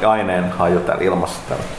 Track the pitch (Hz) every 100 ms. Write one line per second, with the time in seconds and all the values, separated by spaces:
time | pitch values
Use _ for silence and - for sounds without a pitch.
0 | 110 110 95 92 90 - 87 87 85 -
1 | 92 90 - - - - -